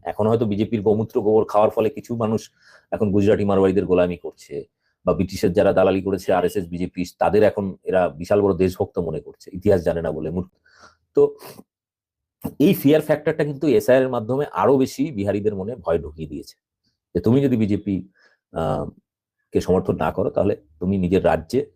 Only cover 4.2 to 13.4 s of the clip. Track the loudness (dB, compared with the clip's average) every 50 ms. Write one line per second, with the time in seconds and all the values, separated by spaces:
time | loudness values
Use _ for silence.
4.2 | _ -16 -16 _ -18 -12 -12 -12 -12 _ _ _ _ _ _ _ _ -4 -2 0
5.2 | -2 -4 -4 -4 -2 0 0 2 2 2 2 2 2 2 2 0 -2 -2 -4 -4
6.2 | -2 -2 -2 0 0 -2 -4 -4 -8 -8 -8 -8 -8 -8 _ -8 -10 -10 -4 _
7.2 | -2 2 2 4 4 4 2 0 -6 -6 -8 -10 _ -2 0 0 0 0 -2 -8
8.2 | -4 0 0 2 2 2 2 2 0 0 0 -2 -6 -6 _ -6 -6 -4 -6 -8
9.2 | -10 -12 -20 _ -20 -18 -16 -4 0 2 2 2 2 -2 -2 -2 -4 -6 -6 -6
10.2 | -8 -6 -6 -6 -8 -8 _ _ _ _ _ _ -20 -20 _ _ _ _ _ 4
11.2 | 4 4 2 -2 -20 -20 -20 -20 -20 _ _ _ _ _ _ _ _ _ _ _
12.2 | _ _ _ _ _ -12 -2 _ 4 4 4 4 4 4 4 4 4 2 -2 0
13.2 | 0 -4 -2 -2